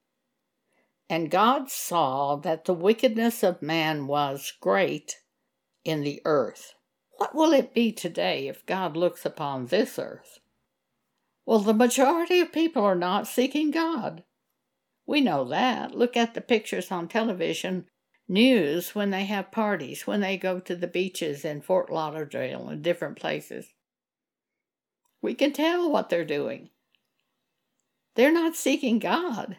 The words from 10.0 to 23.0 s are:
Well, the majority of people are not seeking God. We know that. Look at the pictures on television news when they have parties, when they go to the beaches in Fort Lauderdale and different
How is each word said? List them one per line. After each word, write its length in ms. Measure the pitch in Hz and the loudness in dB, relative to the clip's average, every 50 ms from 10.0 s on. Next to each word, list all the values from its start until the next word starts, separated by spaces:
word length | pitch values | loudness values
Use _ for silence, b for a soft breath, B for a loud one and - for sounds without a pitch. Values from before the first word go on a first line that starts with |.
| - - - - - - - - _ _ _ _ _ _ _ _ _ _ _ _ _ _ _ _ _ _ _ _ _ | -10 -10 -10 -14 -18 -20 -20 -20 _ _ _ _ _ _ _ _ _ _ _ _ _ _ _ _ _ _ _ _ _
Well, 140 | - 226 220 | 2 2 4
the 140 | 196 214 214 | 4 4 4
majority 680 | 214 247 240 240 269 262 269 339 330 339 330 359 359 | 6 4 4 6 4 4 4 4 4 2 2 4 2
of 120 | 349 349 | 2 2
people 320 | - 302 330 320 - 247 202 | 2 0 0 0 2 2 2
are 120 | 202 190 | 2 2
not 320 | 180 175 180 190 202 - - | 2 2 0 0 0 -2 -2
seeking 420 | - - 247 262 - 302 311 302 | 0 0 0 2 0 0 0 0
God. 540 | 294 330 330 320 330 247 190 - 160 165 - _ _ _ _ _ _ _ _ _ _ _ _ _ _ _ _ | 0 0 0 0 -2 -4 -4 -6 -8 -10 -16 _ _ _ _ _ _ _ _ _ _ _ _ _ _ _ _
We 160 | - 240 302 | -2 2 2
know 220 | 277 208 160 139 131 | 4 4 2 0 0
that. 480 | 123 143 180 240 254 233 - - - - | 0 0 0 0 0 0 -2 -6 -8 -2
Look 240 | - 247 240 247 233 | 0 0 0 2 0
at 160 | 233 226 - | 0 0 -2
the 80 | - | -8
pictures 500 | - - 247 214 220 - 208 185 180 - | -2 0 0 0 0 -2 -4 -6 -4 -6
on 160 | 190 175 170 170 | -6 -6 -6 -4
television 800 | - 220 226 226 190 180 165 160 165 160 - 190 190 180 - - _ _ _ _ _ _ _ - | -2 -2 -2 -2 -2 -2 -2 -2 -2 -4 -4 -4 -6 -6 -8 -10 _ _ _ _ _ _ _ 0
news 680 | 180 196 233 262 262 220 165 143 151 175 175 - - | 4 6 6 6 6 6 4 2 0 -2 -4 -4 -4
when 160 | 208 202 202 | -4 -2 -2
they 140 | 196 190 196 | -2 -2 -4
have 260 | 190 214 196 190 - | -4 -4 -4 -6 -6
parties, 560 | - 226 214 208 202 170 143 - - - - - | -4 -4 -2 0 -2 -2 -4 -8 -12 -10 -6 -4
when 140 | 202 208 | -2 -2
they 160 | 202 190 196 185 | 0 -2 -2 -2
go 220 | 180 185 185 185 | -2 -4 -4 -4
to 140 | 180 - 175 | -6 -8 -6
the 120 | 175 175 170 | -6 -6 -4
beaches 580 | - 175 185 190 185 - 175 151 143 143 - | -2 -2 -4 -4 -4 -6 -6 -6 -6 -6 -6
in 160 | 160 151 147 | -8 -8 -8
Fort 300 | - - 185 185 - - | -4 0 0 0 0 0
Lauderdale 800 | 165 160 156 151 147 160 151 143 - 123 131 127 135 127 123 131 | -4 -4 -4 -4 -6 -8 -8 -8 -6 -6 -6 -6 -6 -8 -10 -10
and 120 | 156 151 | -10 -4
different 380 | 147 170 175 170 | -2 -2 -2 -2